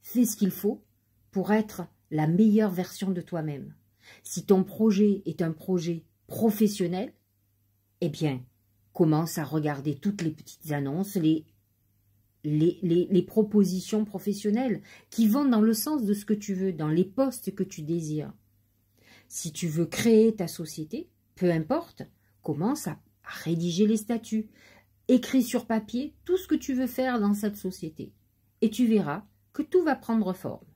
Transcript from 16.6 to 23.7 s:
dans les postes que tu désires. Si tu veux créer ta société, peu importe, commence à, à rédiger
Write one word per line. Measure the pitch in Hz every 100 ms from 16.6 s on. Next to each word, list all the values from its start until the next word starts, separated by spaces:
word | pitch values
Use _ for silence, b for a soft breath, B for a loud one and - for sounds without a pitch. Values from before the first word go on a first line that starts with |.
| 190
dans | 165 151
les | 156
postes | 190 - 269 254 -
que | 190
tu | 185 -
désires. | 151 170 156 151 143 - _ _ _ _ _ _ b b b
Si | - 170
tu | 151 175
veux | 156 165
créer | - 233 220 226
ta | 220 170
société, | - 160 - 156 240 359 _ _
peu | - 180
importe, | 165 156 294 339 - - _ _ _
commence | - 147 190 294 -
à, | 156 _ _
à | - -
rédiger | - 165 175